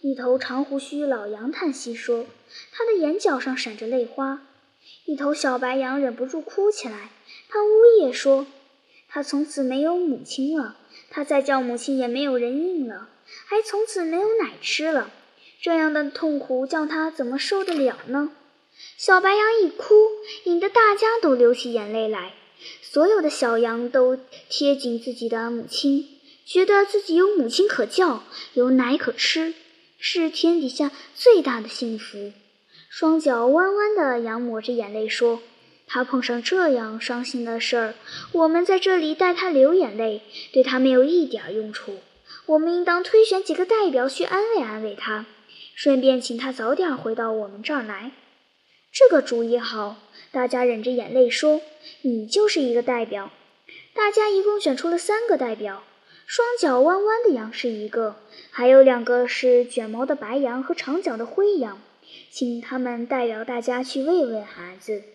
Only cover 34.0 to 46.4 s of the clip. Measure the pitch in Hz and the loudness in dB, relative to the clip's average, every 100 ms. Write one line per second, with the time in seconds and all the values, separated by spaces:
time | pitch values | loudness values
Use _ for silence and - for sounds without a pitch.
34 | 285 240 233 226 240 220 214 240 202 214 | 0 -2 -4 -6 -6 -6 -6 -6 -6 -8
35 | 214 - 233 233 - _ _ _ _ 247 | -6 0 0 -2 -8 _ _ _ _ -6
36 | 254 262 240 240 226 370 339 247 220 220 | -2 -2 -2 -4 -2 2 2 2 -2 -10
37 | - 240 247 254 233 226 - 240 220 220 | -8 -6 -6 -8 -6 -6 -2 -2 -2 -8
38 | - - - 339 320 330 359 370 381 370 | -16 -16 -6 2 2 4 2 2 2 0
39 | 311 311 370 349 370 294 262 359 277 202 | 0 0 0 0 0 4 6 6 2 -2
40 | 226 214 - - - 262 262 254 262 254 | -4 -4 -12 -20 0 4 4 4 4 6
41 | 269 349 285 226 - 208 214 208 - 190 | 6 4 0 -4 -8 -8 -8 -12 -12 -14
42 | _ _ _ - - 311 320 349 349 349 | _ _ _ -18 0 2 2 0 0 0
43 | 359 440 440 381 403 320 359 440 392 262 | 4 6 6 2 -2 -2 2 2 2 2
44 | 262 - 349 381 440 440 233 214 214 202 | -2 -2 -2 -2 0 -2 -2 -6 -10 -8
45 | - 214 220 - _ - - - 294 269 | -8 -8 -10 -20 _ -20 -20 -2 2 4
46 | 262 254 240 233 | 4 2 -2 -8